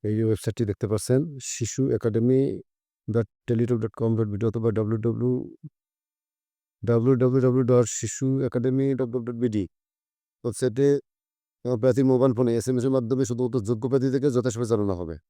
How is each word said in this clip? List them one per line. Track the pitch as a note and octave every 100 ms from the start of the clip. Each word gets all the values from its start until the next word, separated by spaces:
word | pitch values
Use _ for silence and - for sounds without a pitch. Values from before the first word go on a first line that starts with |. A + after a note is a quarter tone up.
এই | G#2+ G#2+
যে |
ওয়েবসাইটটি | A2 G#2+ - - A2
দেখতে | G2 G2+
পাচ্ছেন, | G#2 - B2+ D#3+ C#3 -
শিশু | - A2+ - C3+ A2+
একাডেমি | A#2 A2+ A#2 C3 C#3 F#2+ - _ _ _ -
ডট | A2+ A2 _ -
টেলিটক | A#2 A#2+ A#2+
ডট | A2 -
কম | A2+ A2
ডট | G#2+
বিডি | G2+ A2+
অথবা | A2+ A2+ G#2+
ডাব্লিউ | G#2+ A2+ A2+
ডাব্লিউ, | A2 B2 B2+ - - D3+ _ _ _ _ _ _ _ _ _ _ _
ডাব্লিউ | A2 A#2 A#2 C3
ডাব্লিউ | B2+ C3
ডাব্লিউ | B2+ B2+ B2
ডট | B2 A#2 -
শিশু | A2 - C3 C3+ C3
একাডেমি | B2+ B2 C3 C3+ C3
ডট | B2+
গভ | B2 A#2
ডট | A#2
বিডি | B2 G#2+ F2+ _ _ _ _ _ _ _
ওয়েবসাইটে, | A#2+ G#2+ B2+ A2+ C#3 C#3+ - _ _ _ _ _
আহ, | A#2+ B2
প্রার্থী | B2+ A#2+ C3
মোবাইল | B2+ C3
ফোনে | A#2 B2 A#2
এসএমএস | A#2 B2+ B2+
এর | C3
মাধ্যমে | A2+ B2+ B2
শুধুমাত্র | A#2+ B2 B2 G2+
যোগ্য | A#2 A#2+
প্রার্থী | C3 C3+
থেকে | C3 C#3
যথাসময়ে | B2 B2 A2 A#2+
জানানো | A2 G2+ F2
হবে। | E2+ D#2 _